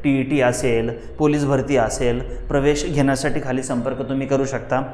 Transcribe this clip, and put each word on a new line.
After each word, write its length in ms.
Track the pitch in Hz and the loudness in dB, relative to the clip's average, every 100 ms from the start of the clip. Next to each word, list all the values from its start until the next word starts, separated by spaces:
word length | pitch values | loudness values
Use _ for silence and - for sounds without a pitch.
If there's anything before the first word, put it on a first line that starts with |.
टीईटी 380 | 147 139 131 147 | 2 0 2 2
असेल, 500 | 123 123 127 117 113 113 - - | 2 2 0 2 0 -4 -12 0
पोलीस 260 | 151 147 139 | 2 2 2
भरती 320 | 135 135 139 | 0 2 2
असेल, 420 | 110 - 123 120 - - - | 2 0 0 0 -4 -8 -2
प्रवेश 380 | 143 139 147 175 | 2 2 0 0
घेण्यासाठी 540 | 147 135 135 147 143 | 2 2 2 0 -2
खाली 200 | 131 127 | -2 -4
संपर्क 460 | 131 123 123 131 131 | -2 -2 -2 -4 -4
तुम्ही 180 | 135 135 | -4 0
करू 180 | 135 131 | 0 0
शकता 380 | 123 107 127 139 | -4 -2 -2 -2